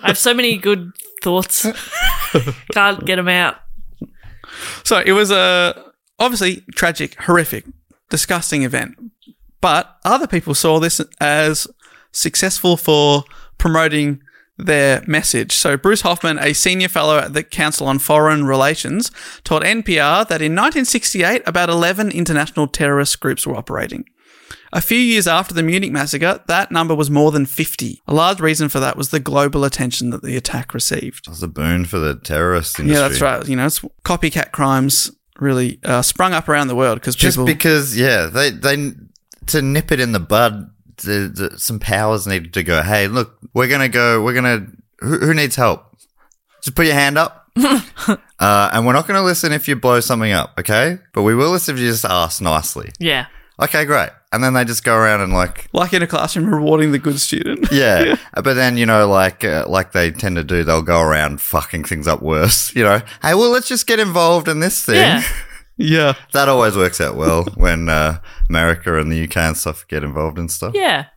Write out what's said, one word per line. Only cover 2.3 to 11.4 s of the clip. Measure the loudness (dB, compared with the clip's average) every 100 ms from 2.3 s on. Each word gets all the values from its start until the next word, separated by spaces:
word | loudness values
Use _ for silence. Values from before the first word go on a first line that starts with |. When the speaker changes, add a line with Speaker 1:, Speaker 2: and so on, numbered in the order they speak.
| -2 -2 -10 -4
Speaker 1:
Can't | 2 2 2
get | -2 -2
'em | 0
out. | 2 0 -4 -12 -12 -12 -14 -18 -18 -20 -20 -20 -16 -14 -8
Speaker 2:
So | 0 2
it | 4
was | 4 4
a | 4 4 2 0 -4 -16 _ _ -2
obviously | -2 0 -2 -2 -8
tragic, | -2 -2 -2 -8 -6
horrific, | 2 2 2 -6 -12 -20 _ _ _
disgusting | -4 -2 -2 -2 -2
event, | -2 -2 -6 -12 -20 _ -20 _ -20 _
but | 0 0 -2 _
other | 0 0 0
people | -2 -2
saw | 0 2 2
this | 2 -2 -6 _
as | -2 0